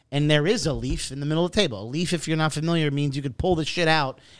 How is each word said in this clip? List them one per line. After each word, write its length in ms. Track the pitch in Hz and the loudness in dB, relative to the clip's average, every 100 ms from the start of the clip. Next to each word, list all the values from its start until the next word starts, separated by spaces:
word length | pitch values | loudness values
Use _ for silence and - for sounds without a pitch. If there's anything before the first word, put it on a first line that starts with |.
| _ | _
and 200 | 143 147 | 0 4
there 160 | 151 151 | 4 4
is 180 | 233 147 | 2 0
a 80 | |
leaf 380 | 123 127 - - | -2 -2 -4 -6
in 80 | 135 | -6
the 60 | 143 | -2
middle 200 | 156 175 | 0 2
of 60 | |
the 100 | 214 | 2
table. 200 | 180 101 | 0 -2
A 40 | 110 | -6
leaf, 280 | 147 175 | -4 -2
if 140 | 170 156 | -4 -2
you're 100 | 156 | 0
not 160 | 156 | 0
familiar, 360 | 147 160 170 151 | -2 0 0 0
means 260 | 139 143 131 | 0 -2 -2
you 40 | |
could 160 | 135 - | -6 -2
pull 180 | 180 165 | 0 0
the 100 | 151 | 0
shit 220 | 175 165 | 0 2
out, 300 | 160 135 - - - | 4 2 -4 -18 -20